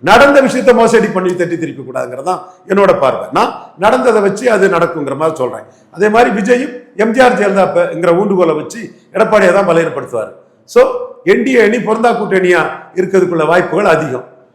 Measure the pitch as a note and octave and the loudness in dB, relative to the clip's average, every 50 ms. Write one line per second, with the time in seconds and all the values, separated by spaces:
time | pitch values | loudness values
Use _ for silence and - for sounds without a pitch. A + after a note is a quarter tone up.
0 | - D3+ - A#3+ C#4+ C#4+ C#4+ C#4+ C4 B3 - B3+ - - A#3 A3+ A3+ G#3 A3 A3 | 2 4 4 4 6 6 4 4 2 2 0 0 2 2 4 4 4 4 4 2
1 | - G#3+ - F#3 F#3 F#3 F3 F3 F3 E3+ E3+ D#3 D#3+ D3 C3 C3 C3 B2+ B2+ C3 | 2 2 -2 -2 -2 -2 -2 -2 -4 -4 -4 -6 -6 -8 -10 -12 -14 -10 -8 -8
2 | B2+ B2 B2 B2+ C3+ F3 F#3 F3 - - - _ _ - F#3+ G3+ G3+ F3+ E3+ C3+ | -8 -8 -10 -10 -6 -6 -6 -6 -6 -18 -20 _ _ -4 0 2 2 2 2 2
3 | C#3 C3 B2+ C#3 B2+ B2 C3 E3+ A3+ B3 - - - - - - F#3 G#3+ B3+ B3+ | 2 0 -2 -2 -8 -4 -2 -2 -2 -2 -4 -10 -18 -20 -12 -2 0 0 0 2
4 | B3 B3+ A3 G#3+ G3 G3 - - B3+ B3 A3 G3+ F#3+ F#3+ F3+ E3 E3+ D#3+ E3 D#3+ | 0 2 0 2 0 0 -2 -2 -2 0 0 2 2 2 2 0 -2 -2 -2 -6
5 | C#3+ C3+ C3+ C#3 D#3 D#3+ D#3+ C3+ C3 A#2+ G#2+ A2+ - - _ _ _ _ - E3 | -6 -6 -6 -2 -2 -4 -2 -2 -6 -6 -6 -10 -16 -18 _ _ _ _ -6 -2
6 | F#3+ G#3+ G#3 A3+ B3 C4 G3 G#3+ G3+ G#3+ B3 B3 C#4 D4 - - - - _ - | -2 2 4 2 2 2 0 -2 0 0 0 0 0 -6 -10 -14 -20 -20 _ -4
7 | G#3+ A3+ A3 B3+ B3+ B3 G#3+ F#3 G3+ G3+ F#3+ G3 F#3 - - E3+ F3 F#3+ E3+ D#3+ | -2 -2 2 2 2 2 2 2 -2 0 2 0 0 0 2 -2 -2 -2 -4 -2
8 | E3+ E3+ E3+ F3 G#3 G#3 G3 F#3 F3+ E3 D#3 D#3 D3+ - - A#3 G#3+ - - - | 0 0 0 0 0 0 0 0 0 0 0 -4 -6 -10 -12 -14 -14 -14 -18 -20
9 | _ _ _ F#3+ A3 - G#3+ G#3 G3 F#3 F3 G3 G3 F3 E3 E3 E3 D#3 C#3+ C#3+ | _ _ _ -2 0 2 2 2 2 4 2 2 2 2 2 0 0 -2 -4 -8
10 | B2+ - - A#2 G#2+ - - - _ _ _ _ _ _ - A#3 C4 - B4 - | -10 -6 -6 -8 -8 -8 -12 -20 _ _ _ _ _ _ 2 2 4 4 2 -4
11 | - - - - - - G3+ B3 A#3 C4+ C4 A#3+ G#3+ G3+ A3 B3 F#3+ G3+ G#3+ A3 | -4 -6 -10 -8 0 0 2 2 2 0 2 2 4 2 2 0 -2 -2 -2 0
12 | A3+ A#3+ A3 F#3 G#3 F3+ F#3+ F#3+ F3+ F3+ F3+ E3+ D#3 D3 C#3 - - - - F3 | 0 0 0 0 -4 -2 -2 0 2 2 2 2 0 -2 -6 -12 -18 -12 -6 -4
13 | F#3 F#3 F#3 F#3+ F3+ F3 F3+ E3 D#3 D3+ E3+ F3+ F3 - D#3 F3 G#3 G3 E3 D3+ | -4 0 2 0 0 2 0 -2 0 2 2 2 0 0 -2 0 2 2 2 2
14 | D#3+ C#3+ B2 B2 - - - _ _ _ _ | 0 -4 -8 -10 -10 -14 -20 _ _ _ _